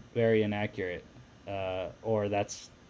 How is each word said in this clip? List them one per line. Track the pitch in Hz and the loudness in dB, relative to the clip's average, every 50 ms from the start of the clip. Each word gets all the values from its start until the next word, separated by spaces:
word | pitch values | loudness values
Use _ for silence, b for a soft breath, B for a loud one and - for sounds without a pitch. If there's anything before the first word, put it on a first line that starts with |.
| - - - | -12 -6 0
very | 120 113 113 113 110 107 | 2 4 6 6 6 4
inaccurate. | 104 104 104 104 104 - - 95 90 87 80 - - - - - - - - - | 2 0 0 -2 -4 -4 -4 -4 -4 -6 -8 -10 -14 -20 -20 -20 -20 -20 -18 -12
Uh, | 98 101 98 95 92 92 92 92 87 - - - | -8 -6 -4 -4 -4 -4 -4 -6 -8 -10 -8 -2
or | 113 110 107 104 101 | 0 0 2 2 2
that's | 101 101 101 - - - - - - - - - | 0 0 0 -2 -4 -10 -12 -16 -20 -20 -20 -20